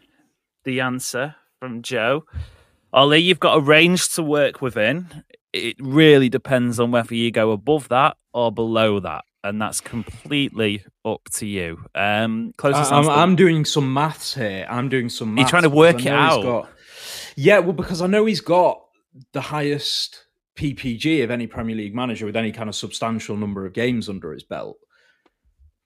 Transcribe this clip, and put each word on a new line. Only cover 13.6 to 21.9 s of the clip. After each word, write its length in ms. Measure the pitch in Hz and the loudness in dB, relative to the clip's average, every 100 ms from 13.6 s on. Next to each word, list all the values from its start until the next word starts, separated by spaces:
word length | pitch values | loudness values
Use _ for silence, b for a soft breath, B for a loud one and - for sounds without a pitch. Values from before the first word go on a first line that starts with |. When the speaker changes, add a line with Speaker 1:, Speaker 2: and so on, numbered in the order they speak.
Speaker 2:
some 280 | 147 156 131 | 0 -2 0
maths 420 | 135 156 151 - | 0 -2 -4 -10
here. 320 | - 107 92 - | -6 -6 -6 -8
I'm 200 | 120 131 | -6 -2
doing 200 | 131 120 | -2 -4
some 200 | - 110 | -6 -4
Speaker 1:
You're 60 | 113 | 0
Speaker 2:
maths 80 | 131 | 2
Speaker 1:
trying 120 | 175 | 4
to 40 | 165 | 4
Speaker 2:
because 60 | 147 | 6
Speaker 1:
work 200 | 165 160 | 6 6
Speaker 2:
I 20 | |
Speaker 1:
it 60 | |
Speaker 2:
know 180 | 131 127 | 0 0
he's 100 | 156 | 2
Speaker 1:
out. 100 | 139 | 2
Speaker 2:
got, 280 | 110 117 - B B B B B B - | 0 -4 -6 B B B B B B 0
yeah, 220 | 151 202 | 4 6
well, 140 | 175 | 4
because 280 | 165 180 170 | -2 -6 -4
I 60 | 180 | 0
know 200 | 208 220 | 2 2
he's 140 | 170 | 0
got 400 | - 170 160 - _ _ _ 131 - | 2 4 4 2 _ _ _ -20 -14
the 80 | 139 | -10
highest 840 | - 151 147 143 - - - - _ _ _ | -8 -4 -2 -2 -4 -6 -8 -12 _ _ _
P 180 | - 151 | -8 -8
P 220 | 120 131 113 | -6 -8 -4
G 260 | 156 160 | 0 0
of 100 | 117 | 0
any 160 | 120 113 | -4 -6
Premier 260 | 123 113 | -8 -6
League 200 | 110 104 | -6 -8